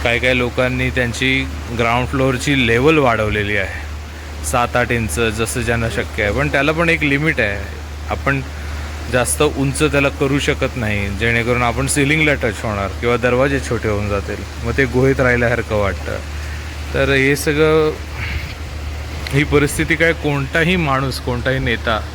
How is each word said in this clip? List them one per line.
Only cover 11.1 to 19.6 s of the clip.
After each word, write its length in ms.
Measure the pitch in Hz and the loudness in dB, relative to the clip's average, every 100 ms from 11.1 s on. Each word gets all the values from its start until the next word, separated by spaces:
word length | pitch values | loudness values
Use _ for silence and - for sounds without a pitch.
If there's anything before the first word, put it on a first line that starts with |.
| 98 117 117 117 123 | 0 0 2 2 2
आपण 240 | 120 117 135 | 2 0 0
सिलिंगला 480 | 147 139 156 151 | 2 2 4 2
टच 280 | 139 120 98 | 2 0 -2
होणार 260 | 117 101 98 - | -4 -2 -4 -2
किंवा 160 | 120 120 | 0 2
दरवाजे 440 | 123 123 139 139 - | 2 4 2 0 -2
छोटे 200 | 113 110 | -2 0
होऊन 200 | 104 104 | -2 0
जातील, 280 | 101 73 101 101 - | -2 -4 -8 -8 -8
मग 80 | 117 117 | -4 0
ते 80 | |
गुहेत 360 | 135 123 135 135 | 2 4 4 4
राहिल्यासारखं 560 | 127 120 117 117 107 107 | 4 4 2 0 0 0
वाटतं. 420 | 101 80 - - - - - - - - - | 0 -2 -6 -8 -8 -8 -8 -10 -10 -10 -4
तर 140 | 135 135 | 0 2
हे 280 | 135 135 143 | 4 4 2
सगळं, 560 | - 147 156 156 156 - - - - - - - - - - - - - - | 0 2 4 4 2 -2 -10 -8 -6 -6 -6 -10 -10 -8 -8 -8 -8 -8 -2
ही 160 | 135 | 0
परिस्थिती 500 | 147 147 | 2 4